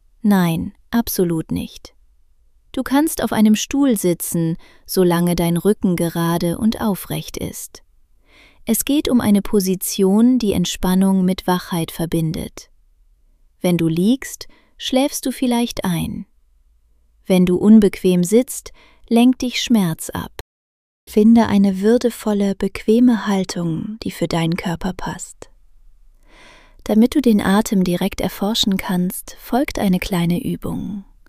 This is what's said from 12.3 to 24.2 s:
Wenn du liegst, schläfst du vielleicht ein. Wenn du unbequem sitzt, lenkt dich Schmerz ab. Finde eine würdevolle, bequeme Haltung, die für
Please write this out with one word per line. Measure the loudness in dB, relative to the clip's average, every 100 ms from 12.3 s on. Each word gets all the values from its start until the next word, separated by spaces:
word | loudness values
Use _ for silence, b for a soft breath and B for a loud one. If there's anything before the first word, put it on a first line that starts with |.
| -4 -10 -14 -20 _ _ _ _ _ _ _ _ _
Wenn | -2 0
du | 0
liegst, | 0 0 0 -4 -16 -20 b b -14
schläfst | -4 -2 -2 -4 -8
du |
vielleicht | -4 -2 0 -2 -4
ein. | -4 -4 -6 -8 -14 _ _ _ _ _ _ _ _ _
Wenn | 0 2 2
du | 4
unbequem | 6 8 6 2 2 2
sitzt, | 4 2 2 -6 -14 b b b 0
lenkt | 4 4 2
dich | -4 -6
Schmerz | 0 2 0 -4 -8
ab. | -10 -10 -16 -20 _ _ _ _ _ -2
Finde | 4 6 6 6
eine | 4 2 2
würdevolle, | 2 2 2 -2 -4 0 -2
bequeme | -2 -6 -2 2 4 4 4 0
Haltung, | -2 -2 -4 -4 -4 -8 -10
die | -10
für | -6